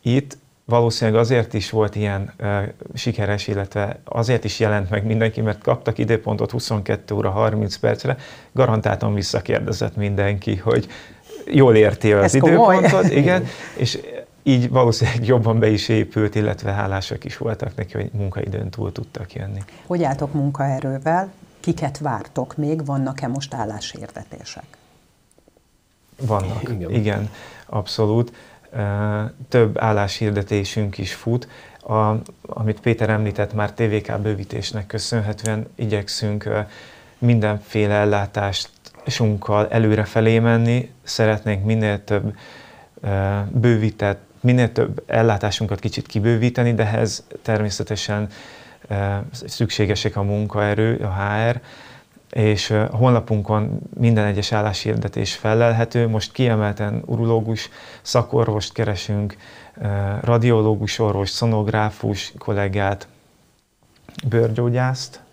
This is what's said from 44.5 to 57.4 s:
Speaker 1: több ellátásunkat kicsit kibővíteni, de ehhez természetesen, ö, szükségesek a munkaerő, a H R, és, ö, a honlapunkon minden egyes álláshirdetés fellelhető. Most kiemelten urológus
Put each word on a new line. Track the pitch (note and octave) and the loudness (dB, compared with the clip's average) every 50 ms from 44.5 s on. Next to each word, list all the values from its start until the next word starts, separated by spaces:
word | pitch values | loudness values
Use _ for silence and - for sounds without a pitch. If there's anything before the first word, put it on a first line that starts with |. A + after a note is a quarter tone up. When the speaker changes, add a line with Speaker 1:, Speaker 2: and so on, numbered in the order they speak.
| B2 B2 A#2+ G#2+ | 4 4 2 2
Speaker 1:
több | - A#2 A2+ G#2 - - - | 2 0 -2 -2 -2 -10 -8
ellátásunkat | - - A2+ A2+ A#2 B2 B2 - G#2 G2+ - A2+ G2 G#2 - | -2 0 2 4 4 2 0 -2 -4 -2 -2 -4 -4 -4 -4
kicsit | - G#2+ - - - | -4 -6 -6 -6 -10
kibővíteni, | - - G#2+ G2+ A2+ A#2+ A2+ A#2 B2 B2 C3 A#2+ A#2+ A#2 | -4 -4 0 2 2 2 4 2 0 2 2 0 0 2
de | G#2+ A2+ | 2 0
ehhez | G#2 A2+ A2+ A2+ G#2+ - - - _ - - | 0 0 0 0 -2 -4 -8 -14 _ -20 -10
természetesen, | _ - A2 G#2 G#2+ G#2 G2 - G#2 - G#2+ G2 - - G#2 G#2 G#2+ G2 - - - - - - - - - - - - | _ -2 0 0 0 -2 -4 -6 -6 -6 -4 -6 -4 -4 -4 -4 -4 -6 -8 -16 -20 -20 -20 -20 -20 -20 -20 -20 -10 -6
ö, | G#2 G2+ G2+ G2+ G2+ G2+ G2+ - - - D#2+ | -4 -2 -2 -2 -2 -4 -6 -8 -12 -14 -14
szükségesek | - - - A#2 G#2+ - - G#2+ F2+ G#2+ - - G#2+ F2+ | -12 -4 -2 -2 -2 0 -2 0 0 0 0 -2 -2 -2
a | G#2 | -2
munkaerő, | G2+ G2+ G2+ G#2 G#2+ G2+ - G#2 G#2 G#2 G#2 G#2 A2 A2+ A#2 | -2 0 0 -2 -2 -2 -2 0 0 2 2 2 2 0 0
a | - - G2+ | -2 -2 -4
H | F#2 G2 G2 G2+ G#2 G#2+ A2+ A#2 | -4 -2 -2 -2 -2 0 0 0
R, | A#2+ A#2+ - - - - - - - - _ _ _ - _ _ | -2 -2 -6 -16 -20 -20 -20 -20 -20 -20 _ _ _ -20 _ _
és, | - A#2+ G#2+ G#2+ G#2+ G2 - - | -2 2 2 2 2 2 0 0
ö, | A2 G#2+ | 0 0
a | G#2 - - | 0 0 2
honlapunkon | G#2+ B2 B2+ B2 A2+ - - A2 G#2 G2 - G#2+ G#2+ G#2+ - - G#2+ - - - - | 4 4 6 6 4 2 0 -2 -2 0 0 0 0 0 -2 -4 -6 -8 -10 -4 2
minden | B2 A#2 A2+ A2 G#2 | 4 4 4 4 2
egyes | G#2 G2+ G2+ G2+ - | 2 0 -2 -2 0
álláshirdetés | A2+ G#2+ G#2 G#2+ G2 - - A2 A2 A2 - G2+ - A2 A2+ - - | 0 0 0 0 -2 -2 -2 -2 -2 -2 -2 -4 -4 -4 -4 -4 -6
fellelhető. | - - A2 A2 A2+ A#2 A#2 A2+ A2+ A#2 A#2 - A#2+ A#2 A2+ | -4 0 2 4 4 4 4 4 2 0 0 2 0 0 2
Most | A2 G#2+ - - | 0 -2 -4 -6
kiemelten | - - B2+ A#2+ A2+ G#2+ G#2+ G#2 G2+ - G#2+ G#2 - - - | -2 0 2 2 4 2 2 0 -2 -2 -4 -4 -4 -6 -4
urológus | - B2 A2+ A#2 A2+ A2+ A2+ | -4 -2 0 2 2 2 2